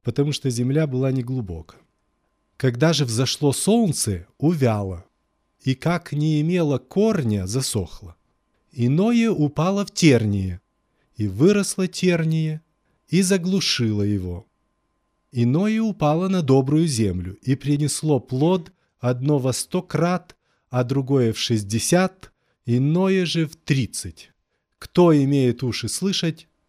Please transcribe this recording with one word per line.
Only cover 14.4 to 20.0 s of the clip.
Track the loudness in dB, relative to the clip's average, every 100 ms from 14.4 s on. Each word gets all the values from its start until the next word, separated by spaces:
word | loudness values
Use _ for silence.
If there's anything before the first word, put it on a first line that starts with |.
| -14 _ _ _ _ _ _ _ _
Иное | 0 2 2 2 0
упало | -2 0 0 0 0
на | 0
добрую | 4 2 4 2 2
землю, | 0 -2 -2 -6 -8
и | -4 -2
принесло | 0 0 -2 -2 0 -2
плод, | -2 0 2 0 -2 _ _ _
одно | -4 -2 0 0
во | 0
сто | -2 -4 -6
крат, | -4 -2